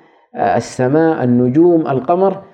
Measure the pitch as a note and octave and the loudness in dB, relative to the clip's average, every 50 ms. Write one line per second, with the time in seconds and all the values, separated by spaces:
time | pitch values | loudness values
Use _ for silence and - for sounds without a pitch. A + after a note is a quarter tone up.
0 | _ _ _ _ _ _ - - - G#2 F2 A2+ A#2 - - - B2+ B2 C#3+ D#3+ | _ _ _ _ _ _ -8 -4 -2 -2 -2 -2 -4 -6 -4 -4 -2 0 2 2
1 | D#3+ D#3+ D#3+ - B2+ B2 A#2+ B2 B2 B2+ B2+ D#3 F3 F3 E3+ E3 D#3 C#3 C3+ C3 | 2 2 0 0 0 0 2 2 2 2 2 2 4 4 4 2 0 -2 -4 -4
2 | B2+ - F3 F3+ F#3+ G3 - - - - | -2 -2 0 0 0 -2 -2 -4 -10 -18